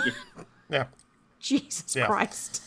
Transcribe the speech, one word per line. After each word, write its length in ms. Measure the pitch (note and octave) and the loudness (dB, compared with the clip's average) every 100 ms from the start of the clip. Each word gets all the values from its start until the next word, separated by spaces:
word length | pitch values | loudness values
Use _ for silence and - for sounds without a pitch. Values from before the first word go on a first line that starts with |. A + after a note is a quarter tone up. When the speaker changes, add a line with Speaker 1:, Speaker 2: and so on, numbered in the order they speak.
| C6+ C6 B5 - - _ - | 0 -2 -12 -18 -20 _ -2
Speaker 1:
Yeah. 160 | C#3+ C3 - _ _ _ _ | 0 0 -6 _ _ _ _
Speaker 2:
Jesus 540 | - C4+ - - - - | 0 0 0 -8 -4 0
Speaker 1:
Yeah. 100 | G#3+ | 4
Speaker 2:
Christ. 540 | G3+ - - - - | 4 2 -2 -8 -8